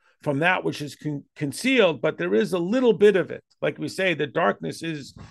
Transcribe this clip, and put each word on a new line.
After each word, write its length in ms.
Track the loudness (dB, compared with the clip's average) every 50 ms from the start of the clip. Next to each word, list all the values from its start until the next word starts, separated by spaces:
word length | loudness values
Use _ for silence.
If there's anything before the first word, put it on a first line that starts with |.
| _ _ _ _ -4
from 180 | -2 0 2
that 220 | 2 2 2 2 0
which 200 | -4 -4 -6 -8
is 120 | -10 -10
con-, 280 | -10 -8 -8 -8 -8 -10 _ _
concealed, 680 | -8 -8 -8 -6 -4 -2 0 2 4 4 2 2 0 -2
but 160 | -4 -2 -2
there 160 | -2 0 0
is 180 | 0 0 0 0
a 60 | -2
little 340 | -2 0 0 2 4 4 4
bit 240 | 6 6 6 6
of 140 | 4 0 -2
it. 120 | -6 -14 -14 _ _ -6 -4
Like 160 | -4 -4 -4
we 100 | -6 -6
say, 240 | -4 -2 0 0 0
the 140 | 0 -2
darkness 560 | -4 -2 0 0 0 0 -2 -4 -10 -8 -8 -8
is 320 | -8 -8 -10 -12 -14 -18 -20 -20 -20